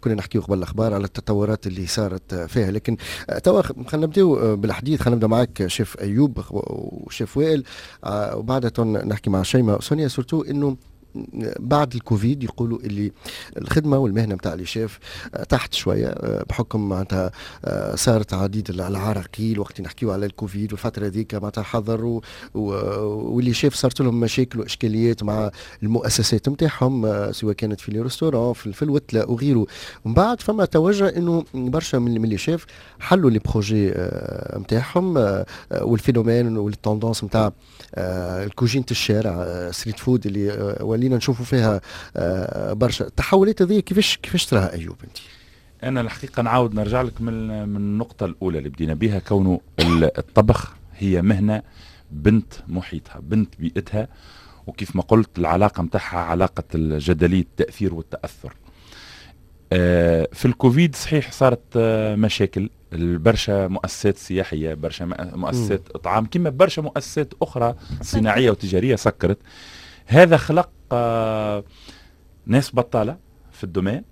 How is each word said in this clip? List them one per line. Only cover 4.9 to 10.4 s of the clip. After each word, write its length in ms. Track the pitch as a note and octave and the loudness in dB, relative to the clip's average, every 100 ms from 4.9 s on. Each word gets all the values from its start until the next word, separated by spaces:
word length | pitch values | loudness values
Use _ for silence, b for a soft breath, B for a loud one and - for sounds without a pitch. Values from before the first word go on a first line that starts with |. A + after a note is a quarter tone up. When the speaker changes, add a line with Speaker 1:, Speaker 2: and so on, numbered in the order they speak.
| D3 | 0
Speaker 1:
خلينا 160 | A#2+ A#2+ | 2 2
نبدا 100 | A2 | 4
معك 400 | A2+ B2 - F#2 | 4 2 0 -4
شيف 300 | - G#2+ - | -2 -4 -4
أيوب 400 | G2+ G#2 C#3+ A#2+ | -4 2 2 0
خ-، 120 | - | -6
وشيف 840 | G2+ - - - - - - A2 - | -6 -6 -8 -10 -12 -14 -8 -6 0
وائل، 280 | D#3 D#3 B2+ B B B | 2 2 -2 B B B
آه، 320 | - G#2 G#2 A2 | -6 -4 -4 -4
وبعدها 480 | A2 C3 A#2+ A2 | -2 0 0 0
نحكي 460 | A2+ G#2 - G#2 - | 0 0 -2 -4 0
مع 120 | F#2+ | 0
شيماء 360 | F#2+ B2+ A#2 G2+ | 2 4 4 2
وسونيا. 300 | - D3+ D3 | 0 0 0
سورتو 340 | - B2 D#3+ | -2 -2 -2